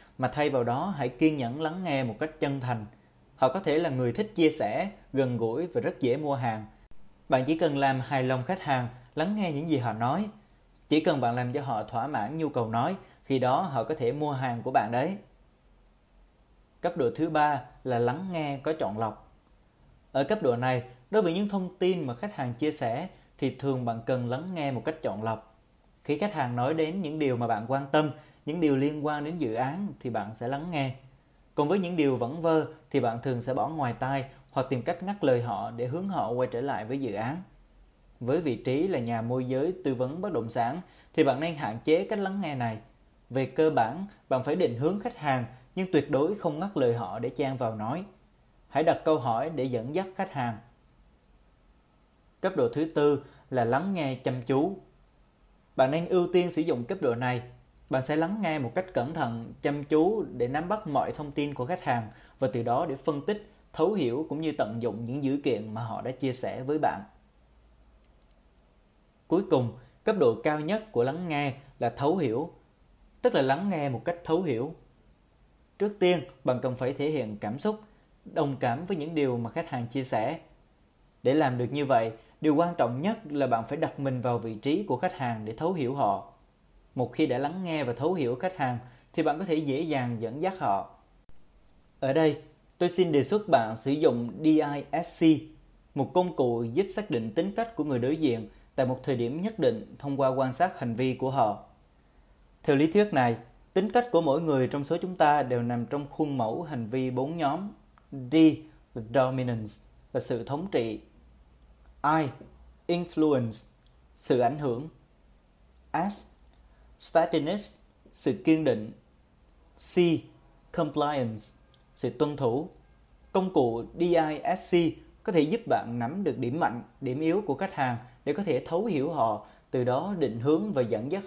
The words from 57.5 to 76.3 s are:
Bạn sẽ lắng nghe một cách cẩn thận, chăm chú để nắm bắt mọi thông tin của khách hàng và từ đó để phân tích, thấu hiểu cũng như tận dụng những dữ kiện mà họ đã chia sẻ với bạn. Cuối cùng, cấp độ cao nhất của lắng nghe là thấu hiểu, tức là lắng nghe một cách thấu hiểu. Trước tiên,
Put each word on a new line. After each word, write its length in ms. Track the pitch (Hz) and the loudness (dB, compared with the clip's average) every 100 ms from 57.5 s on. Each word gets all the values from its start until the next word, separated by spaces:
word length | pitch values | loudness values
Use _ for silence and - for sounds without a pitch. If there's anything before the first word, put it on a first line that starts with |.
| - _ _ - | -16 _ _ -4
Bạn 120 | 131 | -2
sẽ 140 | 131 151 | 0 0
lắng 220 | 165 214 | 0 0
nghe 160 | 175 151 | -2 -2
một 140 | 120 | -2
cách 200 | 180 185 | -4 -4
cẩn 200 | 127 127 | -2 -2
thận, 380 | 160 123 117 117 - | -2 -4 -4 -8 -6
chăm 220 | 147 147 | -4 -4
chú 400 | 143 156 180 220 139 123 | 2 4 4 2 -2 -2
để 120 | 120 | -2
nắm 200 | 147 180 | -2 -2
bắt 180 | 214 160 | -4 -2
mọi 260 | 135 85 | 0 0
thông 180 | 120 151 | -4 -6
tin 240 | 147 147 | -4 -4
của 120 | 135 123 | -4 -4
khách 180 | - | -4
hàng 240 | 143 120 107 - - - | -2 -2 -4 -12 -20 -4
và 100 | 131 | -2
từ 100 | 120 | 0
đó 240 | 113 127 170 | 0 0 0
để 80 | 135 | -2
phân 300 | - 143 143 | -2 -2 -2
tích, 240 | 208 - - _ | -4 -8 -20 _
thấu 200 | - 170 | 0 2
hiểu 340 | 208 123 131 160 | 2 0 0 -2
cũng 120 | 156 | -4
như 120 | 160 143 | -2 -2
tận 240 | 110 117 | -2 -2
dụng 240 | 117 104 117 | -4 -4 -6
những 180 | 139 | -2
dữ 160 | 135 139 | -2 0
kiện 300 | 139 104 110 | 0 -2 -4
mà 80 | 107 | -8
họ 200 | 113 98 | -6 -6
đã 80 | 113 | -8
chia 220 | 135 135 | -4 -4
sẻ 300 | 123 - 107 | -2 -4 -6
với 160 | 131 156 | -2 0
bạn. 240 | 127 90 208 _ _ _ _ _ _ _ _ _ _ _ _ _ _ _ _ _ _ _ _ _ - | 0 -2 -10 _ _ _ _ _ _ _ _ _ _ _ _ _ _ _ _ _ _ _ _ _ 0
Cuối 160 | 170 196 | 0 4
cùng, 220 | 139 120 - - _ | 2 2 -6 -16 _
cấp 120 | - 208 | -2 4
độ 160 | 123 110 | 4 4
cao 180 | 151 151 | 0 -2
nhất 320 | 151 214 - | -2 -4 -2
của 120 | 120 | 0
lắng 240 | 127 160 180 | 0 -2 -4
nghe 240 | 147 143 - - - | -2 -2 -4 -12 -4
là 120 | 120 | -4
thấu 260 | - 143 185 | 0 0 2
hiểu, 340 | 131 117 170 - _ _ _ _ _ _ | 0 0 -4 -10 _ _ _ _ _ _
tức 120 | 247 | 2
là 80 | 180 | 4
lắng 280 | 131 147 202 | 2 2 0
nghe 180 | 165 143 | 0 -2
một 140 | 120 | -2
cách 120 | 170 170 | -4 -4
thấu 180 | - 165 | 0 0
hiểu. 320 | 175 113 147 - - _ _ _ _ _ _ _ _ - | 2 -2 -2 -8 -20 _ _ _ _ _ _ _ _ -4
Trước 180 | 208 202 | -4 2
tiên, 220 | 180 175 - | 4 4 -2